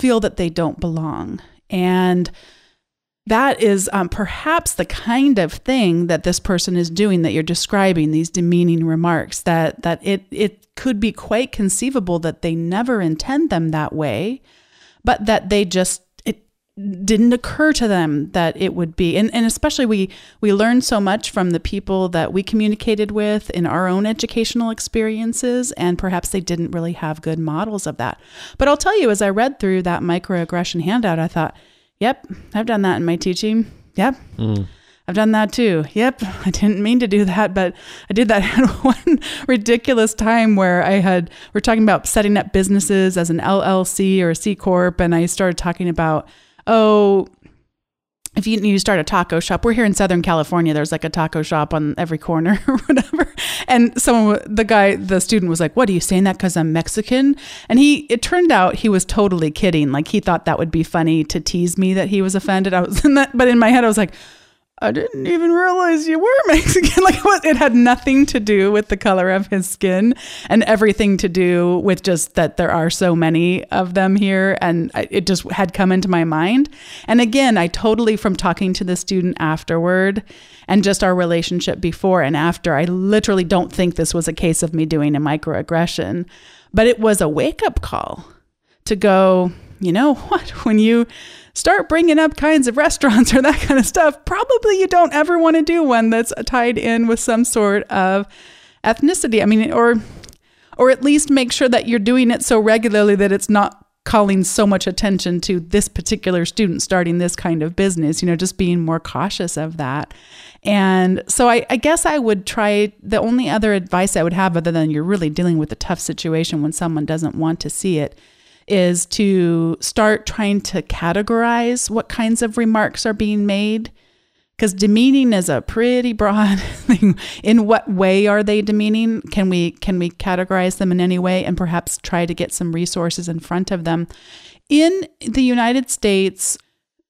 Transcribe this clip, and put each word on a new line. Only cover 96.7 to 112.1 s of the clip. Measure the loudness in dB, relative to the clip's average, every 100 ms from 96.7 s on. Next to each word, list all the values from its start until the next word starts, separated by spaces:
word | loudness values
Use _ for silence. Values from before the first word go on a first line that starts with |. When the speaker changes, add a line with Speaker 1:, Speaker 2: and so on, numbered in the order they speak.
| 0
Speaker 1:
in | -2 0 0
with | 0
some | 0 0
sort | 0 0 0 0
of | -2 -2 0 0 -4 -12 -20 -20 _ _
ethnicity. | -2 0 0 0 0 2
I | 2
mean, | 2 2
or, | 2 2 2 -4 -18 -20 -20 _ _ _ 2
or | 2
at | 4
least | 4 2 4
make | 2 0
sure | 0 2
that | 2 0
you're | 0
doing | 2 2 2
it | 0
so | 0 2
regularly | 4 2 2 2 4 4
that | 2
it's | 0 0
not | 2 0 -4 _ _ 0
calling | 2 2 2
so | 0 2 2
much | 2 -2
attention | -2 -2 -2 -2 -4
to | -2 -4
this | 0 -2 -2
particular | -6 -4 -4 -2 -2 -2
student | -2 -2 -2
starting | -2 0 0 0
this | -2 -4
kind | -4 -2
of | -4 0
business, | -2 0 -2 0
you | -2
know, |
just | -2 -4 -2
being | 0 0
more | -2 -4
cautious | -6 -6 -6 -4 -6 -6
of | -8 -6
that. | -6 -6 -8 -16 -20 -20 -20 -10
And | -2 2 4 4 2 0 -2
so | 2 4
I, | 2 0
I | -2
guess | 0 0
I | 0